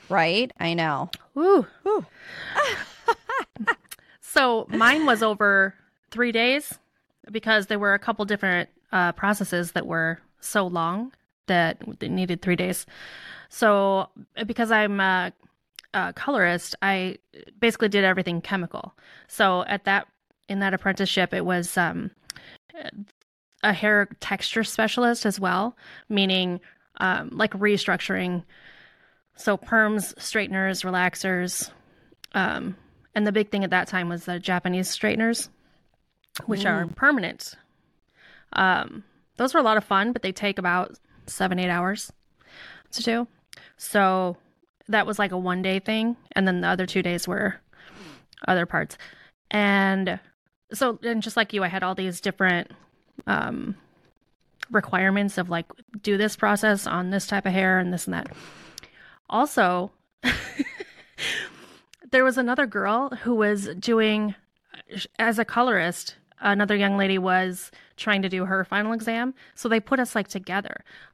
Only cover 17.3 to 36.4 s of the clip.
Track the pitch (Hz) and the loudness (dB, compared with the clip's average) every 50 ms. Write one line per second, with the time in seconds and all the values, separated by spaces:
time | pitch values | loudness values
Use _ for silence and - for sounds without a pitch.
17.3 | - - - - - - - 233 220 - 226 208 202 202 196 190 185 190 180 - | -20 -20 -20 -20 -4 0 2 2 2 2 2 2 4 4 4 4 4 2 0 -2
18.3 | 170 170 - - 202 190 175 165 - - - - - _ _ - - - - - | -4 -6 -4 -4 -4 -4 -4 -6 -8 -10 -12 -14 -16 _ _ -20 -20 -20 -20 -8
19.3 | - - 220 202 185 180 180 - 202 196 - - 196 196 - - _ _ _ _ | 0 2 4 4 4 2 0 -2 -4 -4 0 0 0 0 0 -4 _ _ _ _
20.3 | _ _ _ - 196 196 196 196 190 - - 196 190 - 196 180 - 196 190 196 | _ _ _ -6 -4 -2 0 0 0 0 0 0 0 0 0 0 2 2 0 0
21.3 | - 180 175 175 185 175 175 175 - 190 175 160 170 170 - - - _ _ - | 0 -2 -2 0 0 -2 -2 -2 -2 0 0 0 -2 -4 -6 -8 -10 _ _ -20
22.3 | - - - - - - _ _ - 339 302 - - - 202 - _ _ _ _ | -20 -20 -20 -20 -20 -20 _ _ -18 -16 -14 -14 -14 -14 -16 -18 _ _ _ _
23.3 | _ _ _ _ _ _ - 214 202 - - 208 214 208 202 196 - - - - | _ _ _ _ _ _ -2 0 0 2 2 4 4 4 4 2 -2 -10 -8 -6
24.3 | 196 196 - - - 226 220 - - - 220 214 - - 247 240 240 233 - 220 | -6 -6 -4 -4 -2 -2 -2 -2 0 0 0 0 2 2 2 2 2 2 0 -2
25.3 | 190 - 190 185 175 180 202 240 - _ - - - - - - 214 202 196 190 | -2 0 0 0 0 0 0 -2 -4 _ -18 -20 -20 -18 -8 -2 0 2 2 4
26.3 | 190 185 185 180 175 180 - - - _ _ _ - - - 185 185 - - - | 2 2 0 0 -2 -4 -8 -14 -20 _ _ _ -8 -2 0 0 0 0 -4 -6
27.3 | - - 214 208 - 190 202 208 208 190 - - 180 175 - - 190 185 185 180 | -4 -2 -2 -2 -2 0 0 2 2 2 0 0 -2 -2 -2 -4 -4 -2 -2 -2
28.3 | 180 175 170 - - - - - - - - - _ _ _ _ _ _ _ _ | -4 -4 -6 -8 -16 -20 -20 -20 -20 -20 -20 -20 _ _ _ _ _ _ _ _
29.3 | _ - - - 208 185 - - - 226 220 208 214 214 196 - - - - - | _ -6 -2 -2 -2 -2 -2 0 2 4 4 4 2 0 -4 -6 -8 -12 -8 -4
30.3 | - 220 196 - 190 190 190 190 190 180 - 185 180 185 180 180 - - - 190 | -4 -2 -2 -2 -2 -2 -2 -2 -2 -4 -4 -2 0 0 0 0 -2 -2 -2 -2
31.3 | 185 180 180 180 - - - - - - _ _ _ _ _ _ _ _ - - | -2 -2 -2 -4 -4 -6 -8 -8 -12 -18 _ _ _ _ _ _ _ _ -16 -8
32.3 | - 202 185 - - - - - 185 - - _ _ _ _ _ - 214 208 208 | -4 -2 -2 -2 -2 -4 -6 -8 -10 -12 -14 _ _ _ _ _ -2 0 0 2
33.3 | 202 220 208 208 - 202 196 190 196 185 175 - - 185 175 170 175 175 - - | 2 0 0 0 0 -2 -2 0 0 0 0 0 -2 -4 -4 -4 -6 -8 -6 -8
34.3 | 180 175 - - 185 180 - 185 180 180 185 185 - - - 214 - 220 226 226 | -8 -6 -4 -2 -2 0 0 0 0 -2 -2 -2 -4 -2 0 0 0 2 2 0
35.3 | 233 233 - - _ _ _ _ _ _ _ _ _ _ _ _ _ _ _ _ | 0 -2 -4 -10 _ _ _ _ _ _ _ _ _ _ _ _ _ _ _ _
36.3 | - - | -16 -10